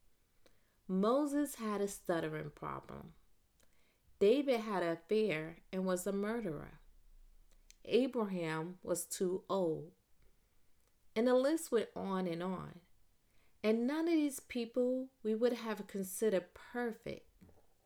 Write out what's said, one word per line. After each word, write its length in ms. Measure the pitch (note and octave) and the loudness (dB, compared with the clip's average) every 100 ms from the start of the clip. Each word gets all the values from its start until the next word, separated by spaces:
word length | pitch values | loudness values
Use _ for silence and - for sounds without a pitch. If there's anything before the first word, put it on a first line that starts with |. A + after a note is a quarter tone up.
| - _ _ _ - - _ _ - | -20 _ _ _ -20 -20 _ _ -2
Moses 680 | F#3+ G#3 C4+ D4 C#4+ C#4 | 2 4 4 2 0 -2
had 260 | - A3 G3+ | -4 -4 -2
a 80 | G3+ | -2
stuttering 600 | - - E3 D#3+ D#3 D3+ | -4 -2 -2 -2 -6 -8
problem. 600 | - D3+ C3+ - C#2 - - - - _ _ - - _ _ _ - | -10 -10 -8 -10 -14 -16 -20 -20 -20 _ _ -20 -20 _ _ _ 2
David 400 | G3+ C4+ C#4 A#3 | 6 6 4 0
had 220 | A3 F#3+ | 0 0
an 100 | E3+ | 0
affair 640 | E3 - G#3+ G#3+ D#3 D#3+ E3 - | -2 0 2 2 0 -4 -10 -8
and 140 | F#3+ F#3 | -4 0
was 200 | F3+ G3+ | 0 0
a 60 | |
murderer. 680 | G3 G3+ A#3+ G#3 D3+ - - - - - - - - - - - - - | -2 -2 -2 -4 -6 -10 -16 -20 -20 -20 -20 -20 -20 -20 -20 -20 -20 0
Abraham 880 | A3 C4+ B3+ G#3 F#3 D#3+ D#3+ E3 F3+ | 2 2 0 -2 -2 -2 -2 -6 -8
was 240 | F3 E3+ - | -4 -4 -4
too 360 | - F#3 F#3 - | -2 -2 -2 -2
old. 440 | G3 E3+ D3+ D#3 - _ - - _ _ _ - - _ _ - | 0 0 -2 -8 -18 _ -20 -20 _ _ _ -20 -20 _ _ -6
And 140 | A3 B3 | 0 4
the 60 | |
list 380 | B3+ C4+ D#4+ - | 4 4 0 0
went 160 | A#3 G3+ F3+ | -2 -2 -6
on 300 | F#3+ F#3+ F#3 | -2 -2 -2
and 160 | E3 | -2
on. 380 | F3+ F3+ D3 F3+ - - - _ _ - _ _ | -4 -4 -8 -14 -20 -20 -20 _ _ -20 _ _
And 220 | G#3+ A3+ A#3+ | 2 2 2
none 200 | D#4 E4 | 0 4
of 60 | |
these 280 | D#4+ D4 C4+ | 4 2 -2
people 680 | - B3 A3+ B3+ B3 C4 C4 _ | -6 -4 -2 0 2 0 -4 _
we 120 | G#3+ | -2
would 200 | A3 A#3+ | 2 4
have 320 | A#3 A3+ G3+ G3 | 2 -2 -6 -6
considered 680 | G3 F#3+ - A3 F#3 F3+ | -6 -6 0 2 2 0
perfect, 800 | - - A#3+ A#3+ G#3+ - C#3 - _ - - - _ | -12 -10 -4 -4 -4 -10 -10 -14 _ -20 -20 -20 _